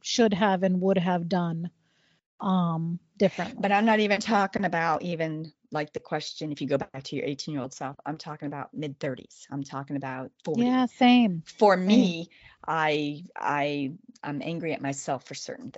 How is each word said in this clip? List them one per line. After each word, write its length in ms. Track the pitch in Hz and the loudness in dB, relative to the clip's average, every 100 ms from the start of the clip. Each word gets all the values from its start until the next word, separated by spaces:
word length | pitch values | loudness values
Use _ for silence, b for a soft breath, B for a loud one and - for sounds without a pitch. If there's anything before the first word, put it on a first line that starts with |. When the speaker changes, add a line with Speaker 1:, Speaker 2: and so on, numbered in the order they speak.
Speaker 1:
should 320 | - - 226 | -4 2 4
have 280 | 190 208 190 | 4 2 4
and 180 | 190 185 | 2 2
would 180 | 185 196 | 2 2
have 300 | 180 180 170 | 2 0 0
done, 420 | 180 170 165 175 - _ _ _ _ _ - | -2 -2 -4 -8 -12 _ _ _ _ _ -6
um, 580 | 196 185 175 165 165 175 _ - | 0 2 2 0 -4 -6 _ 2
differently. 380 | 196 - 175 - | 2 2 -8 -2
Speaker 2:
But 140 | 196 | 2
I'm 140 | 202 226 | 4 4
not 140 | 214 | 4
even 200 | 208 202 | 4 2
talking 440 | 208 214 196 - | 2 2 2 0
about 380 | 185 170 165 156 | 0 0 0 0
even, 500 | 180 165 160 156 160 - _ | -2 -4 -4 -4 -8 -14 _
like, 220 | 151 151 | -6 -6
the 80 | - | -8
question, 520 | - 156 151 - 156 | -6 -6 -6 -8 -8
if 80 | 143 | -4
you 80 | 131 | -2
go 100 | 139 | -2
back 180 | - 135 | -2 -12
to 100 | - | -8
your 100 | 143 | -6
eighteen-year-old 460 | - 139 - 151 | -4 -6 -6 -6
self, 320 | 131 - 135 139 | -8 -8 -10 -10
I'm 120 | - | -10
talking 300 | 156 - 151 | -10 -10 -10
about 260 | 143 143 | -10 -10
mid-thirties. 840 | 131 - 151 135 151 127 - - - | -10 -8 -8 -6 -6 -6 -10 -20 -10
I'm 120 | 139 | -8
talking 340 | 139 139 139 143 | -8 -8 -6 -6
about 340 | 135 131 131 _ | -6 -8 -10 _
forty. 160 | - 190 | -4 0
Speaker 1:
Yeah, 260 | 240 254 247 | 2 2 0
same. 560 | - 247 247 226 170 | 4 6 6 6 0
Speaker 2:
For 320 | - - 208 185 | -6 4 6 6
Speaker 1:
Same. 0 | |
Speaker 2:
me, 540 | 185 226 214 165 170 b b b - | 6 6 6 2 -8 b b b -4
I, 580 | 160 156 151 147 147 180 - | 0 2 2 0 -6 -12 -8
I, 560 | - 143 143 143 135 165 - - | -2 0 0 -2 -4 -8 -18 -14
I'm 200 | 147 143 | -10 -8
angry 300 | 151 170 170 | -6 -6 -4
at 80 | 143 | -4
myself 420 | 139 139 - 131 | -6 -6 -6 -6
for 100 | - | -8
certain 380 | 139 - - - | -14 -12 -12 -14